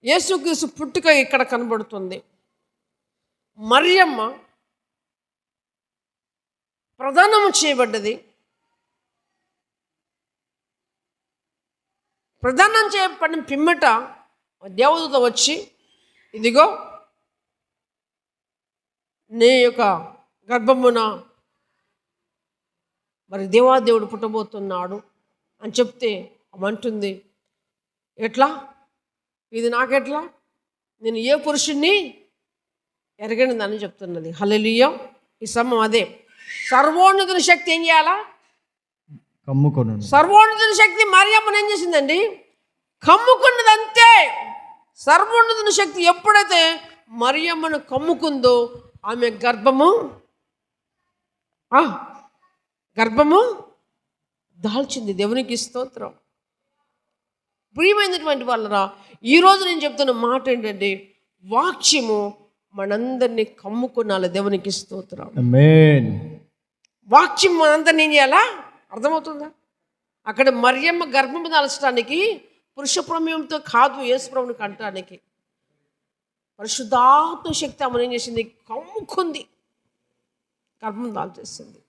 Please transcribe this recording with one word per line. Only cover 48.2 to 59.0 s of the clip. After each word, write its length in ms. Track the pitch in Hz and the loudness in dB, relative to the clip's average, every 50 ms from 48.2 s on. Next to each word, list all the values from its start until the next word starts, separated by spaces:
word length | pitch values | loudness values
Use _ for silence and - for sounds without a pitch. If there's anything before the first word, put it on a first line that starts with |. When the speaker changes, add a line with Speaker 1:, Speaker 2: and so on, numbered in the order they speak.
| - 311 285 269 240 247 247 240 240 233 240 - _ _ _ _ - | -2 -4 -4 -2 0 0 0 0 0 -4 -10 -20 _ _ _ _ -12
Speaker 1:
ఆమె 240 | 202 226 240 240 233 | -10 -6 -4 -4 -6
గర్భము, 880 | 220 196 220 240 247 214 202 269 262 262 294 349 415 453 392 269 - - _ _ _ _ _ _ _ _ _ _ _ _ _ _ _ _ _ _ _ _ _ _ _ _ _ _ _ _ _ _ 240 | -6 -4 -4 -4 -4 0 -2 0 2 4 2 2 2 0 -2 -8 -14 -20 _ _ _ _ _ _ _ _ _ _ _ _ _ _ _ _ _ _ _ _ _ _ _ _ _ _ _ _ _ _ 2
ఆ, 60 | 269 330 277 185 170 - - - - _ _ _ _ _ _ _ _ _ _ _ _ _ _ _ - | 2 2 2 -4 -10 -16 -18 -20 -20 _ _ _ _ _ _ _ _ _ _ _ _ _ _ _ -2
గర్భము 640 | 226 226 220 - 196 202 330 392 494 494 415 - - _ _ _ _ _ _ _ _ _ _ _ _ _ _ _ _ _ _ 175 | -2 -2 2 2 2 4 4 4 2 2 -4 -8 -14 _ _ _ _ _ _ _ _ _ _ _ _ _ _ _ _ _ _ _
దాల్చింది. 540 | 175 214 208 254 285 - - 269 220 202 | -8 -6 -4 -4 -6 -6 -8 -10 -8 -8
దేవునికి 440 | 196 180 202 208 233 262 254 208 240 | -6 -4 -4 -2 -2 -4 -4 -6 -8
స్తోత్రం. 580 | 233 - - _ 247 254 269 _ 233 214 - _ _ _ _ _ _ _ _ _ _ _ _ _ _ _ _ _ _ _ _ _ _ _ _ _ _ _ _ _ _ _ _ 208 | -8 -8 -10 _ -12 -12 -12 _ -16 -16 -16 _ _ _ _ _ _ _ _ _ _ _ _ _ _ _ _ _ _ _ _ _ _ _ _ _ _ _ _ _ _ _ _ _
ప్రియమైనటువంటి 680 | 233 320 381 415 415 415 381 359 349 311 311 294 269 240 | 0 2 2 2 2 0 -2 -2 -4 -4 -4 -4 -4 -2
వాళ్ళరా, 480 | 240 247 226 220 208 208 202 196 196 - _ | -4 -4 -4 -4 -2 -2 -2 -2 -2 -6 _